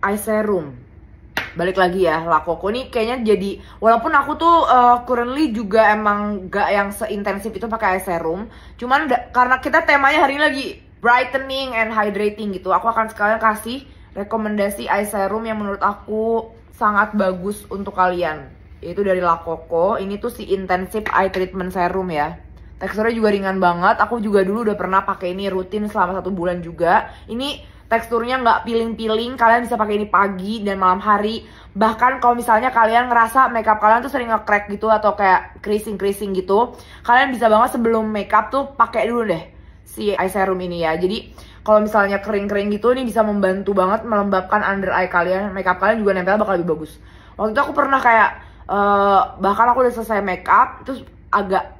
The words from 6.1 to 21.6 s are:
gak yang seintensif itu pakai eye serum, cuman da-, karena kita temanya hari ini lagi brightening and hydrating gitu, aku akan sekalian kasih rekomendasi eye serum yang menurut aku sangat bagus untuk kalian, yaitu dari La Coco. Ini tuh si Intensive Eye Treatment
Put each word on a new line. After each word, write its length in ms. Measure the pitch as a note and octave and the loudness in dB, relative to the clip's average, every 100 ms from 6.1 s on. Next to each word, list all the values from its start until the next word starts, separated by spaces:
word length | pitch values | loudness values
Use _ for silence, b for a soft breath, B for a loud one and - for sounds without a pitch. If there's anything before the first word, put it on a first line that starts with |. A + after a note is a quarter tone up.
| G#3 G#3 G#3 F#3 | 0 -2 -6 -6
gak 200 | G3+ E3 | -4 0
yang 160 | G3+ G3+ | 0 -2
seintensif 640 | G#3 A3+ G#3 G3+ G3+ A3 G3 | -4 -8 -6 -6 -6 -8 -8
itu 140 | A3+ | -8
pakai 260 | A3 G#3 F#3 | -4 -2 -2
eye 60 | |
serum, 460 | F#3 E3+ E3 E3+ A3+ B B B | -4 -4 -4 -6 -8 B B B
cuman 320 | A#3+ C4+ D#4 | -2 0 0
da-, 220 | B3 - | -2 -2
karena 300 | B3 B3 C4 | 0 2 2
kita 220 | D4 D#4+ E4 | 2 0 4
temanya 400 | C#4+ C#4 D4+ C#4 | 4 4 4 2
hari 100 | C#4 | 2
ini 80 | |
lagi 240 | D4+ C#4 A#3+ - - - | 0 0 -8 -12 -20 -4
brightening 800 | A3+ B3 B3+ - C4+ C4+ C4+ A3+ | 2 2 2 -4 -4 -6 -4 -2
and 160 | A3 | -2
hydrating 580 | A3 G#3 G3 G#3 G#3 G#3+ | 0 -2 0 -4 -4 -8
gitu, 220 | F#3 F#3 | -6 -2
aku 160 | F3 A3+ | 0 0
akan 180 | A3+ A3 | -2 -4
sekalian 300 | - G#3 A3 | -2 -2 0
kasih 480 | A3 G#3 A3+ C4 C4+ b b - | 0 -2 -6 -10 -12 b b -12
rekomendasi 720 | G3+ A3+ G#3+ G#3 G3+ G#3 - | -6 -4 -4 -2 -2 -4 -4
eye 160 | G3 G#3 | -2 -2
serum 400 | G#3 G3 A3 A3+ | -2 -2 -4 -6
yang 160 | G#3+ | -6
menurut 200 | G3+ G3 | -6 -2
aku 720 | G3 G#3 - G#3+ A3 A3+ A3 - - | -4 -4 -8 -4 -2 -2 -4 -18 -20
sangat 400 | - A3 G3+ G#3+ | -2 0 2 0
bagus 520 | G#3 G3 F#3 F#3 G#3 - | 2 0 -2 -6 -10 -10
untuk 240 | G3 G3+ | -10 -10
kalian, 560 | G3 F#3 F3 E3+ D3+ C3+ - - - | 0 0 2 -4 -4 -12 -20 -20 -18
yaitu 240 | E3 F3 G3+ | -12 -4 0
dari 160 | F#3 | 0
La 160 | F3 E3 | 2 0
Coco. 600 | E3+ D#3+ - E3 F3+ A3+ | -2 -10 -4 0 0 0
Ini 160 | G3 G3+ | -4 -6
tuh 160 | E3+ | -8
si 160 | - F#3 | -10 -6
Intensive 520 | F#3+ F#3 F3+ F#3 A3 G#3+ | -4 -2 -4 -2 -6 -2
Eye 160 | - F#3+ | 0 0
Treatment 400 | F#3 F#3 F#3+ | -2 -6 -6